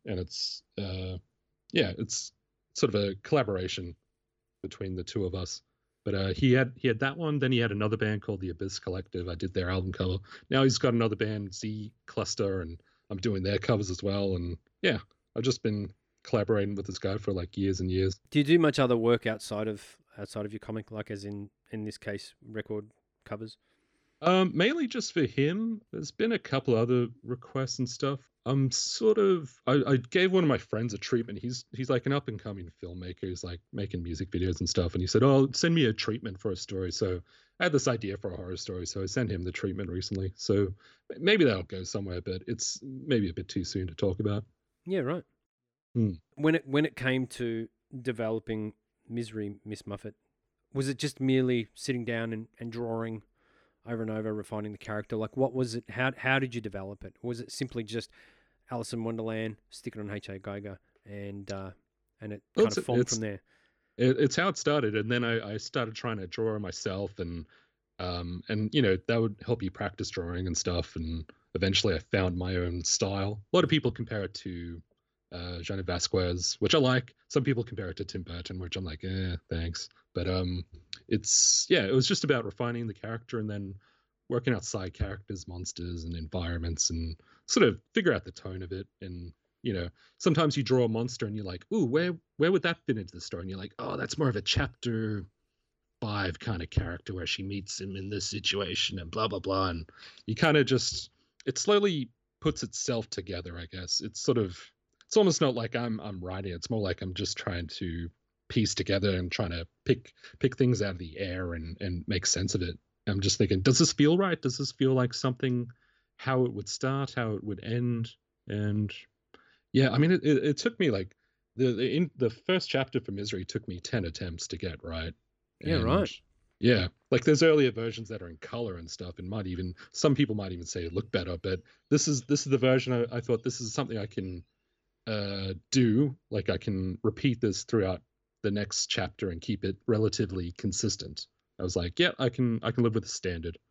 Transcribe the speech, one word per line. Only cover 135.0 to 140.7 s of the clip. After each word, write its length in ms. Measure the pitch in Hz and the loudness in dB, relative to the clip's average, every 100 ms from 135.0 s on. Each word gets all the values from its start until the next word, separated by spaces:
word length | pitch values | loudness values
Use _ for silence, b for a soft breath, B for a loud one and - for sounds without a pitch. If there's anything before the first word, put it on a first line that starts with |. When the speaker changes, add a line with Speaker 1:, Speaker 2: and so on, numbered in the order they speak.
| - | -6
Speaker 1:
uh, 460 | 107 101 98 95 92 - | -4 -4 -4 -6 -6 0
do. 460 | 135 120 110 143 135 _ | 4 6 6 4 0 _
Like, 180 | 113 - | -2 0
I 60 | 92 | -2
can 420 | - 95 92 92 | 0 -2 -2 0
repeat 380 | 107 - 139 117 | -2 2 0 2
this 240 | 110 92 | 0 0
throughout 360 | - 113 92 90 - _ _ _ | 0 2 2 -2 -8 _ _ _
the 80 | 104 | -2
next 360 | 101 101 - - | -2 -2 -4 -2
chapter 440 | - 92 - 98 | -2 -4 -4 -6
and 100 | 85 | -4
keep 240 | - 101 | -4 -2
it 120 | 95 92 - | -2 -4 2
relatively 640 | 110 107 - 101 92 85 | 4 4 2 -2 -2 -6
consistent." 760 | - 101 | -4 -2